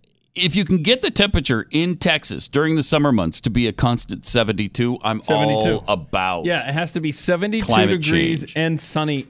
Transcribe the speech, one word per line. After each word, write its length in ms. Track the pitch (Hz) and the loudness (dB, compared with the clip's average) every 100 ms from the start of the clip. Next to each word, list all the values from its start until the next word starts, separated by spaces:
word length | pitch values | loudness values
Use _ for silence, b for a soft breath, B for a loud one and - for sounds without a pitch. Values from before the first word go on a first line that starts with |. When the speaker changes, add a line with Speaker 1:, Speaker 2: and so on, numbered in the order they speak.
| _ _ _ - | _ _ _ -2
Speaker 1:
If 180 | 180 | 0
you 120 | 180 175 | 0 2
can 160 | 185 | 0
get 180 | 165 254 | 2 0
the 100 | 359 | 2
temperature 560 | - 202 175 - 110 - | 2 4 2 2 -2 0
in 260 | 151 175 170 | 0 0 0
Texas 500 | 175 151 - 76 - | 0 0 -2 -6 -2
during 300 | 143 160 156 | 0 2 0
the 60 | |
summer 280 | 139 156 147 | 2 2 4
months 300 | 110 82 - | 2 0 -2
to 100 | 120 | -2
be 160 | 117 113 | 0 0
a 40 | |
constant 540 | - 120 117 - 92 - | 2 0 0 -4 -6 0
seventy-two, 720 | 120 110 101 101 - 120 123 | 2 2 -2 -2 -2 -2 -2
I'm 200 | 107 110 | -4 -4
Speaker 2:
Seventy-two. 560 | - 107 107 107 110 107 | -2 0 2 2 0 0
Speaker 1:
all 60 | - | -2
about 560 | 95 73 98 92 87 | -2 -2 -2 -2 -2
Speaker 2:
Yeah, 240 | 175 160 123 | -2 -2 -2
it 40 | |
has 180 | 151 170 | -4 -4
to 80 | 170 | -4
be 100 | 156 | -4
seventy-two 540 | - - 175 208 220 | -4 -2 0 0 -2
Speaker 1:
climate 380 | 214 220 202 180 | 2 4 4 2
Speaker 2:
degrees 380 | 151 165 165 156 | 2 0 0 -4
Speaker 1:
change. 100 | 143 | -4
Speaker 2:
and 240 | 156 165 160 | -2 -2 -2
sunny 480 | - 156 151 139 | -4 -4 -2 -4